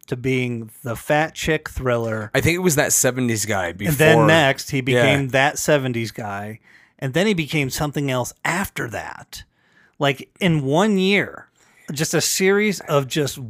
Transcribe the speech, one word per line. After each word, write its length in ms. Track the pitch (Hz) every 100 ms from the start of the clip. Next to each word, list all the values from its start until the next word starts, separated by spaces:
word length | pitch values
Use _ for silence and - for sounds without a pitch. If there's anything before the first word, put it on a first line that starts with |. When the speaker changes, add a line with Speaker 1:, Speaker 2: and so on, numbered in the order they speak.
| -
Speaker 1:
to 80 | 127
being 560 | 127 131 123 117 110 -
the 120 | 120 110
fat 400 | - 151 156 -
chick 340 | - 156 -
Thriller. 640 | - 127 120 117 110 107
Speaker 2:
I 80 | 135
think 140 | 135 175
it 40 |
was 120 | 180 143
that 160 | 120
seventies 540 | - 131 123 123 110 101
guy 260 | 98 87
before. 200 | 90 104
Speaker 1:
And 60 | 139
then 280 | 156 160 113
next, 440 | 160 139 139 -
he 60 | 139
Speaker 2:
Yeah. 40 |
Speaker 1:
became 440 | 123 120 117 139 135
that 300 | 131 143 147
seventies 520 | - 147 131 117 110
guy. 480 | - 107 101 104 110 _ - _ -
And 160 | 135
then 140 | 160 214
he 60 |
became 360 | 185 143 160 131
something 400 | - 151 151 139
else 220 | 127 120 - -
after 420 | 170 196 - 127
that. 540 | 98 78 - - - - _ _ _ _ -
Like, 300 | 143 131 - -
in 240 | 190 160
one 340 | 131 151 214 196
year, 500 | 185 202 127 - - _ _ _ -
just 220 | 139 156
a 80 | 165
series 580 | - - 190 202 214 185
of 260 | - 143 131
just 320 | 160 135 -